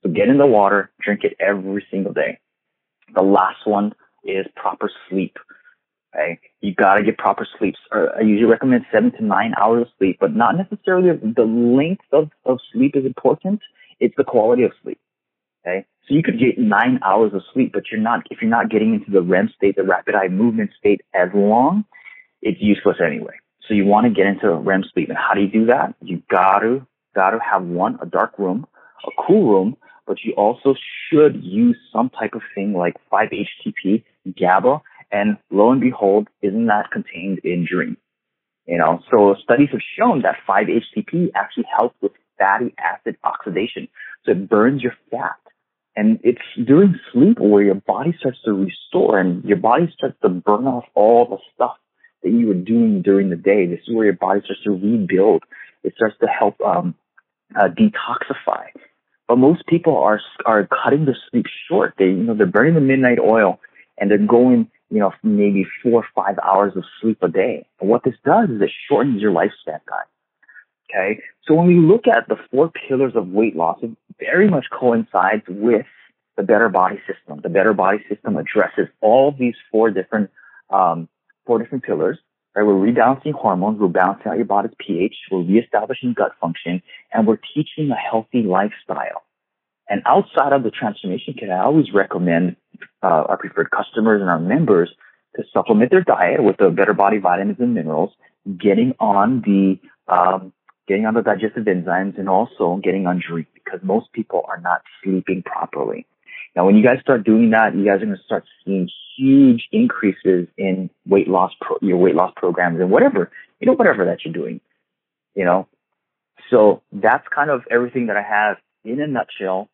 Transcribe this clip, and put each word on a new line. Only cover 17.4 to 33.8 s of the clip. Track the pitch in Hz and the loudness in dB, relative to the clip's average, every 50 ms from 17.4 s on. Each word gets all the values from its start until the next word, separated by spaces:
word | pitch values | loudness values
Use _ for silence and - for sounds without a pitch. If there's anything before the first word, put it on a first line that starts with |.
| - - | -10 -6
sleep, | _ 135 123 - - | _ -2 -2 -2 -2
but | 101 - - | -8 -8 -6
you're | - 110 | -6 -4
not, | 107 113 120 120 - - | -2 -2 -2 -4 -4 -12
if | - - | -12 -4
you're | 117 110 | -2 0
not | 113 117 113 110 | 0 0 0 0
getting | 110 107 110 113 113 | 0 0 2 2 0
into | 104 - - | -2 -4 0
the | 98 95 | 0 0
rem | 85 87 92 90 101 117 _ | 2 2 0 0 0 -2 _
state, | _ - 101 98 | _ -2 0 0
the | 98 95 | 0 0
rapid | 95 90 92 - - - | 0 -2 -2 -2 -2 -2
eye | 101 98 90 | 0 0 0
movement | 92 95 113 120 110 110 104 101 _ _ | 0 0 0 0 0 -2 -4 -6 _ _
state | - 104 101 - _ _ - | 0 0 0 0 _ _ -2
as | 95 90 92 98 | -2 -2 0 2
long, | 101 101 104 110 120 131 156 185 214 214 _ _ - _ - - - _ _ _ _ | 0 2 4 2 2 2 2 0 -2 -4 _ _ -20 _ -20 -20 -20 _ _ _ _
it's | - 110 85 - | -6 -6 -6 -2
useless | - 107 101 - - 98 87 - 87 | 0 0 0 2 2 -2 0 2 -2
anyway. | 82 69 58 58 - - - _ _ _ _ - - | -2 -2 -6 -12 -14 -16 -20 _ _ _ _ -8 -2
So | 107 | -2
you | 101 95 | 0 2
wanna | 101 101 107 123 120 | 4 4 4 4 2
get | 104 98 95 | 2 2 2
into | 101 98 95 - 104 | 0 0 0 0 0
rem | 101 80 - 101 98 95 98 - _ | 0 0 -2 0 0 -2 -2 -2 _
sleep. | - 80 - | -6 -4 -4
And | 80 - | -6 -6
how | - - 98 | -2 -2 0
do | 98 | 0
you | 98 92 | 0 0
do | - 110 113 | 0 0 2
that? | 113 123 - - - - _ | 2 2 0 0 -6 -8 _
You | - 95 87 85 _ _ | -12 -12 -12 -12 _ _
gotta, | 101 92 92 95 98 101 101 113 127 135 131 _ _ _ _ _ _ | 0 2 4 4 2 2 0 -2 -4 -4 -6 _ _ _ _ _ _
gotta | 101 95 95 107 113 | 0 0 0 0 -2
have | - - 107 95 92 | -4 -4 -4 -4 -4
one, | 87 87 87 85 - - - | -4 -4 -4 -4 -4 -4 -8
a | - | -12
dark | 87 - 90 110 - _ - | -6 -2 -2 -2 -2 _ -6
room, | 101 90 92 123 160 _ _ _ _ _ _ - - | -6 -4 -4 -6 -8 _ _ _ _ _ _ -18 -18
a | - - - - | -12 -10 -8 0
cool | - - 220 185 117 | 2 2 2 4 4
room, | 101 95 92 110 135 _ _ _ _ _ _ | 2 2 2 -2 -6 _ _ _ _ _ _
but | - 98 - - | -10 -10 -8 -8
you | 113 | -8
also | - 95 101 107 120 - - 139 135 - - - - - - - | -2 0 0 0 0 0 -2 -2 -2 -2 -6 -18 -18 -18 -6 -2
should | 165 147 156 143 - - - | 2 4 4 4 2 -2 -12
use | 175 185 220 120 120 - - _ _ | -6 0 2 2 2 2 0 _ _
some | _ 110 123 127 | _ -4 -4 -4
type | _ - 110 107 - | _ -8 -8 -8 -8
of | 110 - - | -12 -14 -12
thing | - 101 98 104 | -10 -8 -6 -4
like | 101 90 87 87 - - _ _ | -2 -2 -2 -2 -4 -6 _ _
five | - 98 110 104 | 0 0 0 -2
H | - 101 101 - - - | -4 -8 -8 -10 -10 -12
T | - 107 - - | -12 -12 -12 -6